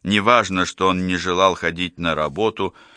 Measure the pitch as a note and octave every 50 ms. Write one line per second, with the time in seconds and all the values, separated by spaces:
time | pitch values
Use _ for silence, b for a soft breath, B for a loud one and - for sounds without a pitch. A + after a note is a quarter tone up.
0 | - F#2 G#2 G#2 G2 A#2 B2 A#2 G2+ F#2 F#2+ F#2 F2 - - - F#2 F#2+ F#2 F#2
1 | F#2 F#2 F#2 E2+ F2 F#2 F2 F#2 F#2+ F#2+ E2+ - F2+ E2+ E2 F2 F2+ E2 - F2
2 | E2+ E2 D#2 D2+ D2+ D2 C#2 F#2+ A2 A2 G#2+ - G2 F2+ B B B B B